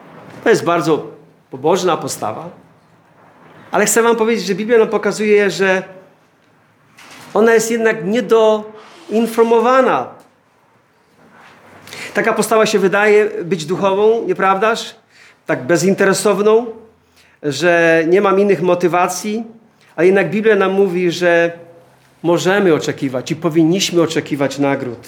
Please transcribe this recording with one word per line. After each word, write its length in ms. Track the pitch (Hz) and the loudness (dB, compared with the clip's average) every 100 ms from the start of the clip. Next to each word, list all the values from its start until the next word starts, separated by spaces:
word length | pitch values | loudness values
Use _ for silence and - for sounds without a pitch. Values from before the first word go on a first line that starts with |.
| - - - - | -20 -20 -20 -4
To 60 | - | 0
jest 140 | 180 | 0
bardzo 440 | 165 170 160 143 - - _ _ _ | 0 -2 0 -2 -4 -18 _ _ _
pobożna 460 | 131 151 185 180 156 | -6 -2 0 0 -2
postawa, 520 | 131 - 107 113 170 - _ _ _ _ _ _ _ _ - - - | -6 -8 -8 -10 -14 -20 _ _ _ _ _ _ _ _ -20 -20 -6
ale 140 | 175 208 | -2 0
chcę 160 | 233 | 2
wam 140 | 233 226 | 2 2
powiedzieć, 300 | 220 226 180 | 0 -2 -4
że 100 | 185 | -6
Biblia 220 | 214 240 | 0 2
nam 100 | 214 | 2
pokazuje, 640 | 208 208 175 214 208 202 | -2 -4 -2 2 2 2
że 340 | 160 190 185 190 - - _ _ _ _ _ _ _ _ - - - - | 0 0 0 -4 -16 -20 _ _ _ _ _ _ _ _ -20 -20 -20 -6
ona 200 | 190 226 | 0 4
jest 180 | 226 220 | 2 2
jednak 260 | 233 220 165 170 | 0 -2 -2 -2
niedoinformowana. 2000 | 233 190 226 214 214 214 - - - - 214 226 - 226 233 233 262 240 143 117 - _ _ _ _ _ _ _ _ _ _ _ - - - - - - - - | -4 2 2 4 0 -4 -18 -20 -20 -6 -2 -2 0 2 2 4 2 2 0 -4 -14 _ _ _ _ _ _ _ _ _ _ _ -20 -20 -20 -20 -20 -20 -16 -8
Taka 200 | - 208 | -2 -2
postawa 320 | 220 208 220 214 | -2 0 2 2
się 140 | 208 | 2
wydaje 500 | 190 196 214 208 214 - | 2 2 4 4 2 -4
być 220 | 170 175 151 | -6 -6 -4
duchową, 600 | 175 190 190 220 226 180 | -2 -2 2 2 0 -2
nieprawdaż? 680 | 185 190 190 220 226 - - _ _ - _ - | -2 0 0 -2 -2 -8 -18 _ _ -20 _ -6
Tak 180 | 151 | -4
bezinteresowną, 1000 | 127 170 185 190 196 185 208 190 208 226 240 - - _ _ _ _ _ | 0 0 2 2 0 2 0 0 2 2 0 -10 -20 _ _ _ _ _
że 600 | 147 131 175 170 165 165 160 | -6 -2 2 4 4 2 2
nie 140 | 185 | 2
mam 180 | 196 190 | 2 2
innych 220 | 202 170 | 2 2
motywacji, 800 | 180 175 180 175 180 - 214 214 226 - _ _ _ - | 0 0 2 0 -2 -4 -6 -8 -10 -18 _ _ _ 0
a 80 | |
jednak 260 | 180 196 165 | 2 2 0
Biblia 260 | 202 220 202 | 0 2 2
nam 160 | 190 | 2
mówi, 400 | 190 196 175 175 | 0 0 0 -2
że 400 | 170 180 170 170 - - - _ _ _ _ | 0 2 2 0 -4 -18 -20 _ _ _ _
możemy 500 | 160 170 165 202 190 | -2 0 2 2 2
oczekiwać 580 | 151 156 139 139 127 127 | 2 -2 -6 -6 -6 -6
i 40 | 160 | -6
powinniśmy 680 | 170 160 160 190 - 170 | -2 0 2 0 0 0
oczekiwać 580 | 160 151 - 143 139 143 | 0 -2 -6 -4 -4 -2
nagród, 400 | 139 139 123 113 | -2 -2 -6 -12